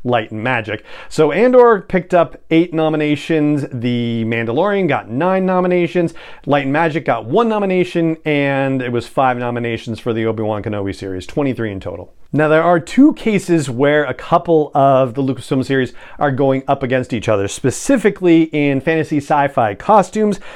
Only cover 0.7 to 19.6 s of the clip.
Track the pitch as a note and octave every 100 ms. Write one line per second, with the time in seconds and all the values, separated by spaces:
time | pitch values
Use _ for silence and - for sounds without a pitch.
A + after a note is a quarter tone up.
0.7 | G#2+ - - - - D#3 D3+ B3 B3+ A#3+
1.7 | G#3 - F#3 F3 F3 E3 - - D#3+ E3+
2.7 | D#3+ D#3+ D#3 D3+ C#3+ - D#3+ D3+ D3 C#3+
3.7 | B2+ A#2+ A#2+ A#2 A#2 A2+ A#2 A2+ B2 G3
4.7 | G3+ F3+ B2 G2+ A#2+ F3 F#3+ F#3+ F#3 F3+
5.7 | F3+ E3+ F3+ E3+ - - - - C#3+ C3+
6.7 | D3 E3 D#3 C#3+ A#2 A2 E3+ A#3 G#3+ G3
7.7 | F#3 F3+ E3+ E3 D#3+ D#3 D3 C#3 C#3 C3+
8.7 | C3+ B2 A#2+ - - C3 B2 B2 A#2+ A#2
9.7 | A2+ - G#2+ - A2+ A2 A2 G#2+ G#2+ G2
10.7 | G#2 G2 F#2 G2 F#2 F2+ - C#3+ A#2+ A2+
11.7 | F#2+ F2+ F2 F2+ - - C3+ D3+ D#3 E3+
12.7 | F3 - - D4 - A3+ G3+ F#3 E3 C3+
13.7 | A#2+ C#3+ D3 C#3 B2 - E3+ E3+ D#3+ C#3+
14.7 | C3+ C#3 C3 C3 A#2 C3+ C3 - C#3 B2+
15.7 | C3+ B2+ - - - D3 C3 C#3 C3+ C#3
16.7 | C3+ B2+ C3 B2+ A#2 G2+ G#2+ G2 - C3
17.7 | - - C#4 G#3 - F3+ E3 D#3+ D3+ C#3+
18.7 | C3+ E3 D#3+ D#3 D3 C3+ D3+ C#3+ C#3